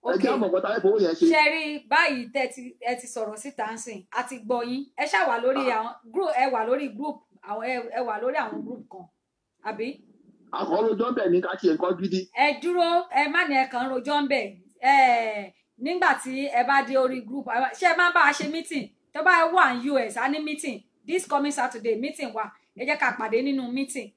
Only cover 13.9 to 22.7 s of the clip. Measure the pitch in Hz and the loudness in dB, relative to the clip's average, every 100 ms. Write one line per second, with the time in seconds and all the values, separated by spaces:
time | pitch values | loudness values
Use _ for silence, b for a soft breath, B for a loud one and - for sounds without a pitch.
13.9 | 262 262 294 277 262 202 190 _ _ 254 | -4 -2 0 0 -2 -2 -10 _ _ 4
14.9 | 277 262 240 226 214 190 _ _ _ 262 | 6 6 6 0 -6 -10 _ _ _ -4
15.9 | 359 349 - 262 262 277 359 - 277 247 | 0 2 2 -2 -6 -2 0 4 2 2
16.9 | 262 254 254 214 269 240 233 262 - 359 | 2 0 -2 -8 -10 -4 -2 -2 0 0
17.9 | 339 349 349 294 285 294 320 330 302 196 | 4 4 6 4 4 -4 -6 -6 -8 -8
18.9 | _ _ 285 320 339 330 359 294 247 254 | _ _ 0 4 6 6 6 4 2 0
19.9 | 277 226 233 262 302 302 302 302 208 _ | 0 0 -2 -2 -2 -4 -6 -8 -10 _
20.9 | _ - 359 - 285 285 285 247 233 220 | _ -4 -4 0 0 0 -2 -4 -4 -2
21.9 | 214 269 311 269 220 208 b b | -2 -4 -6 -8 -6 -8 b b